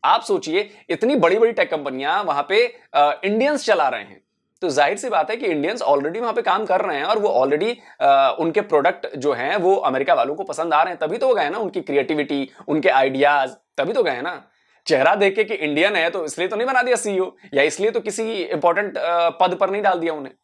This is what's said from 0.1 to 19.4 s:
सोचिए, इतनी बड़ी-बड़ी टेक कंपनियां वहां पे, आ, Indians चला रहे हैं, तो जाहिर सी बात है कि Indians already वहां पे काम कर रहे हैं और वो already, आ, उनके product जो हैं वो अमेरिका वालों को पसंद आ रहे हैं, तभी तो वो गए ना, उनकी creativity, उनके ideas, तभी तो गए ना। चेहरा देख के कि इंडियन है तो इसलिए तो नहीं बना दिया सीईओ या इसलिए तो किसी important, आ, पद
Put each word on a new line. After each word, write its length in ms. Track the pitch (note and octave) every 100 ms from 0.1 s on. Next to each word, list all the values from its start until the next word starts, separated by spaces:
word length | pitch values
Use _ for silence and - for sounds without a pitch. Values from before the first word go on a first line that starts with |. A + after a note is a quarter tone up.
| G#3+
सोचिए, 480 | - G3 D#3 E3+ G#3 - _
इतनी 260 | E3+ A3+ C#4
बड़ी-बड़ी 360 | E3+ G3+ A#3
टेक 200 | A3 F3+
कंपनियां 540 | D#3+ C#3 C3 C#3 F#3 G3+
वहां 180 | C#3+
पे, 360 | D3 G3 A#3+ - _
आ, 200 | - D3 -
Indians 420 | F#3+ G#3+ C#4 D4 -
चला 220 | G#3 -
रहे 140 | A2+
हैं, 220 | G2+ F#2+ _ _ _ _
तो 80 | F#3
जाहिर 280 | C#3 C#3+ G3+
सी 120 | C4
बात 200 | G3 D3+
है 80 | A3+
कि 80 | G3+
Indians 380 | D#3 D3+ A#3
already 380 | - C#3+ C#3+ F#3+
वहां 120 | A#3
पे 80 | A3+
काम 240 | G#3+ F#3 G#3+
कर 160 | F#3
रहे 160 | F#3+ D3
हैं 60 |
और 160 | D#3+ A3
वो 100 | G3+
already, 460 | - C3+ D3 G#3+ A#3+ - -
आ, 300 | C#3 C#3 C3+
उनके 300 | A#2 E3 E3
product 540 | G#3 D#3 D3+ G3 - C#3
जो 180 | C#3
हैं 220 | A#2+ C3 G3
वो 200 | F3+ G3
अमेरिका 380 | C#3+ C3 C3+
वालों 220 | D#3 B2 D3
को 80 |
पसंद 300 | F#3+ D#3 E3+
आ 100 | D3+
रहे 100 | E3+
हैं, 60 | F3
तभी 180 | D#3 G#3+
तो 100 | C4
वो 80 | A3+
गए 140 | D3
ना, 80 | G3
उनकी 240 | G3+ F3+
creativity, 680 | C#3+ D3 C3 D#3 C#3+ C#3+ C3 - -
उनके 220 | D#3 E3
ideas, 600 | E3+ E3 C3 C#3+ C#3+ C3 - _ -
तभी 160 | C#3+
तो 100 | A#3+
गए 180 | F#3 B2
ना। 280 | D3+ D#3+ _ _ _ _ -
चेहरा 280 | D3 D#3 G3+
देख 200 | G3 G3+
के 80 |
कि 100 | G#3
इंडियन 420 | G#3 D3+ D3 F#3+ G3
है 140 | E3
तो 160 | F3+ D#3
इसलिए 220 | - F3+
तो 80 | G#3
नहीं 120 | B3
बना 140 | B3+
दिया 140 | B3 A#3
सीईओ 400 | G#3+ F#3+ F#3 - -
या 100 | C#3
इसलिए 280 | D3 C#3+ G#3
तो 80 | A3+
किसी 440 | G#3+ G#3+ A3+ A3
important, 540 | E3+ D#3+ E3+ E3+ G#3 -
आ, 320 | D#3 E3+ E3+
पद 260 | E3